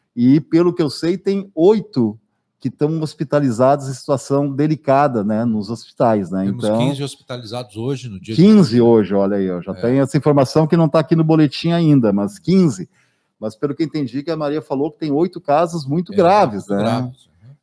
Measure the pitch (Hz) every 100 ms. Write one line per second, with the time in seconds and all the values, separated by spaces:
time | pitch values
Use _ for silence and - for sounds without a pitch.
0 | _ 120 123 151 - 160 175 175 151 -
1 | 165 190 196 196 196 - 175 220 - 131
2 | 110 110 _ _ _ _ 131 - 151 160
3 | 151 - 151 147 139 110 131 143 135 131
4 | - 135 - 139 143 135 151 156 - 135
5 | 143 117 101 107 120 110 98 117 - -
6 | 127 107 90 95 98 120 107 110 127 139
7 | 139 - - 123 113 120 123 101 120 135
8 | 127 92 90 113 196 214 135 120 117 113
9 | 95 101 98 101 95 90 90 - 117 135
10 | 131 151 151 143 135 160 156 170 160 165
11 | 156 165 160 160 151 - 165 170 160 143
12 | 110 101 101 - - 190 170 101 165 _
13 | _ _ _ - 107 - 143 139 156 156
14 | 127 131 143 160 147 151 151 135 156 -
15 | 156 143 185 170 - 143 170 170 135 160
16 | 175 196 170 208 170 101 - 101 113 117
17 | 127 127 _ _ 123 139